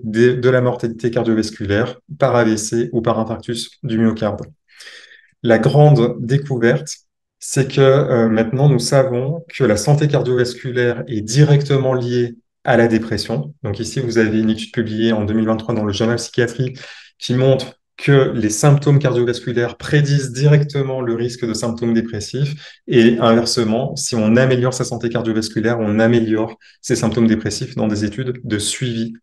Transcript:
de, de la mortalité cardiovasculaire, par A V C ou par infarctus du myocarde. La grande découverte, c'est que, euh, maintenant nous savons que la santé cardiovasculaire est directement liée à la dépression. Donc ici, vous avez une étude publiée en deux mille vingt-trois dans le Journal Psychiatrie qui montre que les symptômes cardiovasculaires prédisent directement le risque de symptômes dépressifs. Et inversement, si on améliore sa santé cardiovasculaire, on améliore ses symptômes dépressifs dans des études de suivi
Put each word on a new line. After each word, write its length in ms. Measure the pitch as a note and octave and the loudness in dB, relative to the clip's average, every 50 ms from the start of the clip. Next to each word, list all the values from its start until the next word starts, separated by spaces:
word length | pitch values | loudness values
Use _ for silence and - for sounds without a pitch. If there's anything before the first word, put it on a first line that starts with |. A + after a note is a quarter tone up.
| - | -8
de, 300 | A2 G#2+ A2+ A#2+ B2 B2+ | -4 0 2 4 4 4
de 160 | B2+ A#2 B2+ | 2 2 2
la 120 | B2+ B2+ | 2 4
mortalité 480 | B2 B2 A#2+ - - A#2 A2+ A2 - A#2 | 2 0 0 -2 -4 -6 -6 -4 -4 -4
cardiovasculaire, 880 | - A#2+ A2+ A2+ A2 A2 A2 A2 - - G#2+ F#2+ G2+ G#2+ A#2+ B2 - - _ - D3 - | -2 0 0 0 0 0 0 -2 -6 -8 -4 -2 0 0 0 -2 -6 -12 _ -18 -4 0
par 160 | C#3 C3 A#2+ | 0 2 2
A 100 | A#2+ A#2 | 2 2
V 100 | A2 A2 | 2 0
C 340 | G#2+ - - A#2 A#2 A#2 - - | 0 -2 -4 -2 -2 -2 -2 -4
ou 80 | A#2 | -2
par 180 | A2+ A#2+ A2 A2+ | -2 0 -2 -2
infarctus 520 | A2 A2 A2+ A2 - - A#2 A2+ - - - _ - | -2 -4 -6 -8 -8 -8 -10 -10 -10 -12 -14 _ -8
du 140 | B2 A2+ | -4 -2
myocarde. 480 | A2 A2+ A2+ A2 - A2 G#2 G2 - - - - _ _ _ _ - - - - - - - - - _ _ _ _ - | 0 0 0 0 0 -2 -4 -4 -6 -10 -14 -18 _ _ _ _ -20 -20 -20 -20 -20 -20 -20 -20 -20 _ _ _ _ 2
La 140 | A2+ A2+ | 2 2
grande 580 | A2 A2+ C#3+ C#3 D3 D3 D3+ C3+ A#2 A#2 A#2+ - - | 4 4 4 4 6 6 6 6 6 4 0 -2 -4
découverte, 800 | B2 A2+ C3+ D3+ - - C3+ A#2+ A#2 A#2 D#3 D3+ - - - - _ _ _ _ _ _ _ _ | -4 -2 -2 -2 -2 -4 -2 0 2 2 2 0 -2 -8 -14 -16 _ _ _ _ _ _ _ _
c'est 300 | - - - C#3 C3 - | -14 -4 -2 -2 -2 0
que, 120 | - C#3+ | 2 4
euh, 480 | C3+ C3+ C3+ C#3+ - C3+ C3 A#2 A2+ A2 | 4 6 4 4 2 2 2 2 2 2
maintenant 400 | G#2+ A2 A#2 - - B2+ C#3+ D3 | 2 0 0 0 0 2 2 4
nous 100 | B2+ A#2 | 4 2
savons 640 | - - C#3+ C3+ B2 A#2 B2 B2 C3 C#3+ E3 E3+ - - | 0 2 2 2 2 2 0 -2 -4 -4 -6 -8 -12 -12
que 140 | - - C3 | -4 0 0
la 120 | A2 G#2 | 2 2
santé 320 | G2+ - D3+ D3 D3 D3+ | 2 2 2 2 2 2
cardiovasculaire 960 | C#3+ C#3+ C3 A2+ B2 B2+ B2 B2 A#2+ - - - C3 A#2+ B2 B2 A#2+ A#2 B2+ B2 | 0 0 0 0 0 0 0 -2 -2 -4 -8 -10 -6 -4 -2 -2 -2 -2 -4 -6
est 140 | - A#2 G#2+ | -8 -8 -8
directement 720 | G#2 G#2+ A#2 C#3+ D3 D3+ D3 C#3+ C#3 C#3 C#3+ C3+ C3 C3 B2+ | -6 0 2 4 4 6 4 2 2 0 0 0 0 0 -2
liée 440 | B2 A#2+ A#2+ A#2+ B2 A#2+ A#2 - - _ _ _ _ - | -2 -2 -2 -2 -2 -2 -2 -6 -12 _ _ _ _ -2
à 120 | C3+ B2 | 2 2
la 120 | A2+ A2+ | 4 4
dépression. 680 | A2+ A2 A2 A2 - A2 G2 - - A2+ C#3+ C#3+ - - _ - | 2 2 0 -2 -2 -6 -6 -6 -6 -6 -6 -6 -8 -12 _ -10
Donc 160 | G#2+ G2+ - | -8 -8 -8
ici, 220 | A2+ - - C3+ | -8 -8 -6 -6
vous 160 | B2+ A#2 G#2+ | -6 -2 0
avez 220 | A2+ A2 G#2 G#2+ A2 | 0 0 2 0 0
une 100 | A2 A2 | 0 0
étude 240 | A2 A2 - - - | -2 -4 -6 -6 -6
publiée 400 | A#2+ A2 G#2 G#2+ G#2+ A2+ A#2 A2+ | -6 -4 -4 -2 -2 0 0 0
en 100 | G#2+ G2+ | 0 -2
deux 100 | G2+ A2 | -2 -2
mille 120 | A2+ A2 | -2 0
vingt-trois 280 | G#2+ A2 G#2+ - - A#2 | 0 -2 -4 -4 -4 -4
dans 120 | G#2+ G#2 | -4 -2
le 80 | G#2 G2 | -4 -2
Journal 240 | - A2+ A2+ A#2 | -2 -2 -2 -2
Psychiatrie 560 | A2+ - - - - A#2+ A2+ - - B2+ B2 B2+ - - - - - - - _ | -4 -6 -6 -2 -2 -2 -2 -2 -4 -6 -6 -8 -12 -18 -20 -20 -20 -20 -20 _
qui 160 | _ - - A#2+ | _ -6 -4 -2
montre 460 | B2+ C3 C3+ C3 C3 - - - _ _ _ _ | 2 2 2 2 2 -2 -8 -16 _ _ _ _
que 360 | - - D3 C#3 C3+ C3 - - | -4 0 4 4 4 4 2 0
les 140 | A#2+ G#2 G#2+ | -2 -2 -2
symptômes 500 | - - - D3 C#3+ C#3+ - D3 C#3 C3+ | 0 2 4 4 4 4 4 2 2 2
cardiovasculaires 800 | - B2+ B2+ B2 A#2+ A#2+ A#2 - - B2+ A#2 A#2+ A#2+ A#2+ - | 2 2 0 0 0 0 -2 -4 -6 -4 -2 -2 -2 -2 -4
prédisent 540 | - - - D#3 D3 C#3+ C#3+ C#3+ C#3+ B2+ B2 | -10 -4 0 0 2 2 2 0 0 -2 -4
directement 680 | A2+ B2+ C#3+ D3 D3 D3 C#3+ - - C#3 C3+ C3+ C3 C3 | -4 0 4 4 6 4 4 0 -2 -4 -4 -4 -4 -4
le 140 | B2 A#2 A2+ | -4 -4 -4
risque 320 | A2+ A#2+ B2 A#2 - B2 | -2 -4 -6 -6 -6 -6
de 60 | A2+ A2 | -6 -4
symptômes 400 | - B2 A#2 A#2 - A#2 A#2 A#2 | -4 -4 -6 -4 -2 -2 0 0
dépressifs. 880 | A2+ A2 - - G#2 G2+ - - B2+ C#3+ C#3+ D3+ D3 - - - _ _ | 0 0 -2 -6 -8 -8 -6 -4 -4 -4 -4 -4 -8 -14 -20 -20 _ _
Et 300 | - C#3+ A#2+ A2+ A#2 A2+ A2+ | 2 4 6 6 6 6 4
inversement, 760 | A#2+ A2+ A2+ A#2 A#2 - - B2 A2+ G#2+ A2 A#2+ C#3 C#3+ D#3 | 4 4 4 4 2 0 -2 -2 0 0 0 -2 -2 -4 -6
si 200 | D3 - - B2+ | -8 -8 -4 -2
on 200 | A2+ G#2+ G#2+ A2+ | 0 2 2 4
améliore 380 | B2 C3 C3 C3 B2 A#2+ B2+ B2 | 4 4 4 2 2 0 -2 -2
sa 100 | - B2 | -4 -6
santé 240 | - B2 A2+ B2 A#2 | -6 -6 -6 -6 -4
cardiovasculaire, 680 | A#2 A2+ A2 A2+ G#2+ A2 A2 - - A2+ G#2+ A#2 A#2+ A#2 | -4 -4 -2 -2 -2 -2 -4 -4 -4 -2 -2 0 0 0
on 180 | A2 G#2 G#2 | -2 0 2
améliore 600 | A2 A2+ A2+ A#2+ A2+ A2+ G#2+ A2 A2 A2+ G#2+ - - _ - _ _ | 2 4 4 4 2 2 0 0 -2 -2 -4 -8 -14 _ -20 _ _
ses 140 | - - B2 | -4 -4 -2
symptômes 280 | - A#2+ A2+ - B2 A2+ | 0 0 0 0 2 2
dépressifs 500 | A2+ G#2+ A2 - G#2+ - - C3+ - - | 2 2 0 0 -4 -6 -6 -8 -8 -6
dans 120 | B2+ A2+ | -4 -4
des 180 | G#2+ G#2 G2+ G#2+ | -2 -2 -2 -4
études 340 | G#2 - C3+ B2+ B2 B2 - - | -4 -6 -6 -8 -8 -8 -8 -6
de 160 | A2 G#2 G2+ | -6 -4 -4
suivi 540 | - - - - C3+ B2 A#2 A2+ A2+ A#2 - - | -4 -6 -6 -6 -6 -6 -6 -6 -6 -8 -10 -14